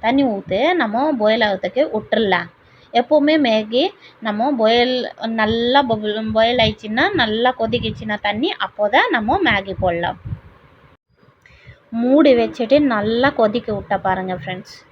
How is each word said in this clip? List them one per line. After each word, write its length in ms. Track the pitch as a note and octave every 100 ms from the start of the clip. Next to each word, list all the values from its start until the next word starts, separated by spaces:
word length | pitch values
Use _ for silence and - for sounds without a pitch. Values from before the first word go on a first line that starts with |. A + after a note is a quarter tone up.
தண்ணி 220 | A3+ C4+ C4+
ஊத்து 340 | G3+ - A3 D4 F4+
நம்ம 300 | A3+ A3 D4 C4+
பாயில் 300 | G#3+ A3+ G#3+
ஆகிறதுக்கு 380 | F#3+ F3+ A#3+ D#4
விட்டுறலாம். 600 | G#3+ - - G#3+ F3+ E3+ _ _ _ _
எப்போவுமே 420 | A#3 B3 D4+ C#4+ D#4
மேகி 440 | C4 A3 G#3+ A#3 F4+ - - _
நம்ம 300 | A3 G#3 B3+ C4
பாயில் 380 | A3 A#3+ B3 B3+ A#3+ - A3+ A3+
நல்லா 440 | G#3+ A#3 A#3+ C4+
பபுள், 340 | C4 A3 G#3+ G#3+ A3
பாயில் 320 | A3 A3+ B3
ஆயிடுச்சுன்னா 440 | A3 G#3+ G#3+ A3 F4 G4
நல்லா 340 | A3+ G#3+ B3
கொதிக்கிச்சுன்னா 640 | B3 A3+ A#3+ A3+ - A3 G#3
தண்ணி, 300 | G#3 G#3+ E4 -
அப்போதான் 500 | F#3+ - G#3 C4 A4+
நம்ம 280 | E4+ A3 F4
மேகி 320 | D#4+ G3+ G3 F#3
போடலாம். 440 | F#3 E3+ F3 F#3 - - - - _ _ _ _ _ _ _ _ _ - - - _
மூடி 380 | A3+ A#3+ C#4 D4
வச்சுட்டு 440 | A#3+ A3+ - A3+ C#4
நல்லா 460 | D4 A3 G#3 A#3 C4+
கொதிக்க 380 | C#4 G#3+ A#3 A3+
விட்டா 280 | G3+ F#3+ G3
பாருங்க 340 | F#3+ F#3 F#3 F3+
ஃப்ரெண்ட்ஸ் 380 | - F#3 - - _